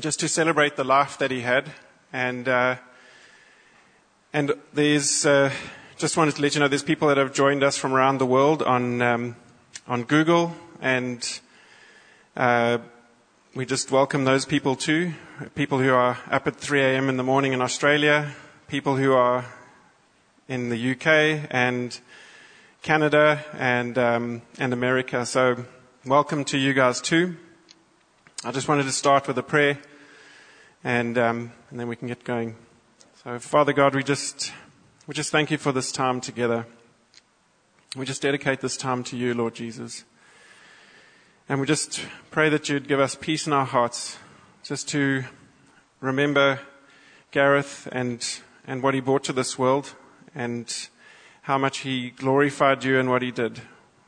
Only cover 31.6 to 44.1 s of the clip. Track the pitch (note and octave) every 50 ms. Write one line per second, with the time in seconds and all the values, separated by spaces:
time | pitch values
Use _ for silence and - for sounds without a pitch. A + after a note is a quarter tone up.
31.6 | _ _ B2+ A#2+ A#2+ A#2 A#2 - C3+ A#2+ A#2+ - _ - A#2+ A#2 A#2 A2+ A2 -
32.6 | - _ _ _ _ _ _ _ - _ _ _ _ C3 A#2+ A#2+ - - C#3+ D3
33.6 | C#3+ C#3+ C#3 C#3+ C#3 C#3 C3 C#3 B2+ C3+ C#3+ - - - - - - - - -
34.6 | - - _ _ _ _ _ _ _ D3+ C#3 D#3 D3 - - D3+ D3 - D#3 C#3+
35.6 | - D3 B2+ C3 B2 - - - C3 B2+ B2+ B2 - - G#2+ A#2 A#2+ A#2 A#2 A#2
36.6 | A2+ - - - _ _ _ _ _ _ _ - _ _ _ _ _ _ _ _
37.6 | _ _ _ _ _ _ - C3 C3+ B2+ C3+ - D#3 C#3 C#3+ C#3 - C#3+ C3 -
38.6 | - B2 - - - C3 B2 B2 A#2+ - C3 A#2+ B2 B2 A#2+ A#2+ A#2 A2+ A2+ -
39.6 | A#2 A#2 A2 B2 A#2+ A#2 - - - _ _ _ _ - _ - - - - -
40.6 | - - - - - - - - - _ _ _ _ _ _ _ _ - C#3 C3+
41.6 | C3+ C3 D#3 - - - - - - - - - - _ - D#3+ D#3 D#3 D3+ D3+
42.6 | D3+ - C#3+ C#3 C#3+ - C#3+ C3+ C#3 C3 - - - E3+ D#3 D3 - D#3 D3 C#3
43.6 | C3 B2 C3+ B2 A#2+ A#2 - - - -